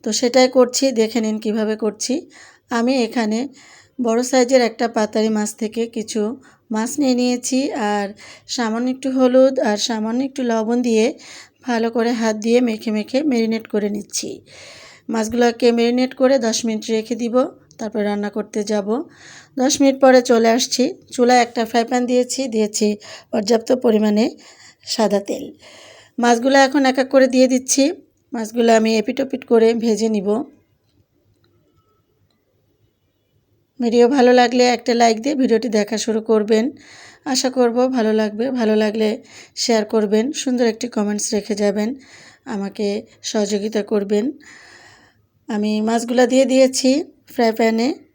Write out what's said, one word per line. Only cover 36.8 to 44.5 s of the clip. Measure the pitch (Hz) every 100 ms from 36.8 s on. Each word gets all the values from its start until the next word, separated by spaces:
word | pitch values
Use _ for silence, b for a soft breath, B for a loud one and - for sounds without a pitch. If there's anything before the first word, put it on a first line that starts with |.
| B B B B -
আশা | 262 262
করব | 254 240 233 254
ভালো | 262 214
লাগবে, | 220 214 214 247
ভালো | 262 220 214
লাগলে | 214 214 214 233 B B B -
শেয়ার | - 226 214
করবেন, | 226 208 214 240
সুন্দর | 302 - 247 254
একটি | 226 247
কমেন্টস | 233 208 208 -
রেখে | 214 202 208
যাবেন, | 208 202 214 269 B B B B -
আমাকে | 214 196 196 208 208 233 b
সহযোগিতা | - 220 202 208 214 214
করবেন। | 208 214 196 208 247 294 B